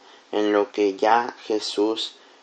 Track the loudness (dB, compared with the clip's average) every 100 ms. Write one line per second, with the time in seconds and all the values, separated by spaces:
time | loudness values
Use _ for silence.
0 | -20 -20 -8 -2 2 2 0 0 0 2
1 | 2 2 0 -8 -4 -4 -4 -2 0 -2
2 | -6 -12 -20 -20